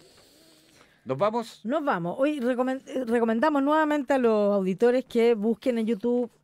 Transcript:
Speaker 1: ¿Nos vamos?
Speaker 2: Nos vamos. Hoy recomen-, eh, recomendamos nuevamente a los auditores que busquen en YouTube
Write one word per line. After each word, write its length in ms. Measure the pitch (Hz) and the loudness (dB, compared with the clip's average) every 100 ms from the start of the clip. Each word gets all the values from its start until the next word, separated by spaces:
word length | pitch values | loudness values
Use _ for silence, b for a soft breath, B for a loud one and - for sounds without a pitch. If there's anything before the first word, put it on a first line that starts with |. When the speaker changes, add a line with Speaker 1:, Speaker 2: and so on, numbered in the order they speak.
| - _ - _ - _ b b b b | -20 _ -20 _ -20 _ b b b b
Speaker 1:
¿Nos 120 | - 131 | -8 -2
vamos? 440 | 202 233 226 - | 0 0 -6 -10
Speaker 2:
Nos 200 | 214 302 | -6 -4
vamos. 320 | 285 196 170 185 | -2 -2 -2 0
Hoy 220 | 285 302 | 0 0
recomen-, 420 | 240 247 254 262 - | -2 -2 -2 -4 -6
eh, 180 | - 226 | -8 -2
recomendamos 560 | 240 226 226 302 285 | 0 0 2 0 2
nuevamente 500 | 277 311 311 302 254 | 2 2 2 0 0
a 40 | 277 | 0
los 340 | 240 214 202 | 2 2 2
auditores 500 | 202 185 185 240 247 | 0 0 2 2 2
que 300 | 254 233 233 | 0 2 2
busquen 440 | 226 214 220 269 233 | 2 0 -2 -2 -2
en 80 | 220 | -2
YouTube 440 | 214 240 247 233 _ | -2 0 -2 -2 _